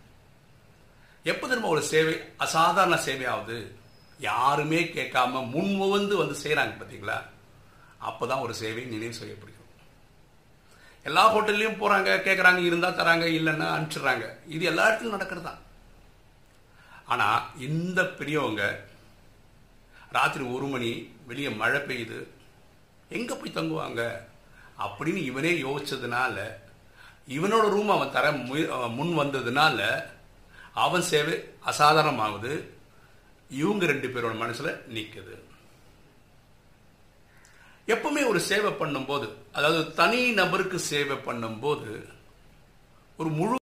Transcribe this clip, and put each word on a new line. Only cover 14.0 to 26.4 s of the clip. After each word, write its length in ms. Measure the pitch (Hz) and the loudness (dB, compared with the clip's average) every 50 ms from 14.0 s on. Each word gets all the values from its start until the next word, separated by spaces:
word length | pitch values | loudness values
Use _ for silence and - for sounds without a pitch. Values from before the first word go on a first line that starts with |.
| 139 135 127 117 110 110 - - - 170 | 0 0 0 0 -2 -8 -10 -14 -14 -10
இது 180 | 151 160 175 | -6 -2 0
எல்லா 240 | 165 160 180 196 220 | 0 2 4 4 4
இடத்துலயும் 260 | 220 220 240 226 208 | 4 2 0 -4 -4
நடக்கிறது 300 | 190 185 190 185 175 165 | -4 -4 -6 -8 -10 -10
தான். 220 | - - - - - - - - - - - - - - - - - - - - - _ - _ _ - - - - - - - | -12 -12 -14 -18 -20 -20 -20 -20 -20 -20 -20 -20 -20 -20 -20 -20 -20 -20 -20 -20 -20 _ -20 _ _ -20 -20 -20 -20 -20 -12 -6
ஆனா 440 | - 120 123 107 104 113 120 - - - 151 | -2 0 2 2 4 2 2 0 -4 -8 -10
இந்த 480 | 127 139 156 165 175 185 180 185 180 | -6 -4 -2 -2 -2 0 0 0 0
பெரியவங்க 800 | 180 - - 147 139 151 151 135 117 107 104 101 - - - - - - - - - - - - - - - - - - - - - - - - - - - - - | 0 -2 -8 -6 -2 -2 0 0 0 0 -2 -2 -2 -4 -6 -10 -18 -20 -20 -20 -20 -20 -20 -20 -20 -20 -20 -20 -20 -20 -20 -20 -20 -20 -20 -20 -20 -20 -20 -12 -4
ராத்திரி 320 | - 123 135 156 156 151 135 | 0 0 2 2 0 -2 -6
ஒரு 220 | 123 123 131 135 | -6 -4 -4 -4
மணி, 500 | 139 139 123 120 113 123 160 170 - - - - - | -4 -4 -2 -2 -4 -4 -6 -8 -14 -18 -20 -18 -12
வெளியே 220 | 120 139 143 131 | -8 -6 -6 -6
மழை 320 | 110 107 110 120 131 143 | -4 -2 0 2 2 0
பெய்யுது, 460 | 139 139 131 120 113 110 113 127 131 - - - - - - - - - - - - _ _ _ - - | 0 -4 -6 -6 -6 -8 -10 -12 -12 -14 -18 -20 -20 -20 -20 -20 -20 -20 -20 -20 -20 _ _ _ -16 -10
எங்க 260 | - 180 240 - 262 | -8 -6 -6 -6 -8
போய் 160 | - - - | -8 -10 -8
தங்குவாங்க 680 | 156 170 165 160 156 156 139 131 123 117 117 117 98 - - - - - - - - - - - - - | -6 -4 -4 -2 -2 -4 -4 -4 -4 -4 -4 -4 -6 -8 -12 -18 -20 -20 -20 -20 -20 -20 -20 -16 -10 -8
அப்படின்னு 360 | 104 101 101 - 139 160 190 | -8 -8 -6 -6 -4 -2 -2
இவனே 360 | 196 151 131 123 135 143 170 | -2 -2 -4 -4 -2 0 0
யோசிச்சதுனால, 1000 | 175 160 131 131 143 147 - - 135 123 123 120 120 123 127 127 104 95 | 0 0 -2 -2 -4 -6 -6 -6 -8 -6 -6 -4 -2 0 0 0 -2 -4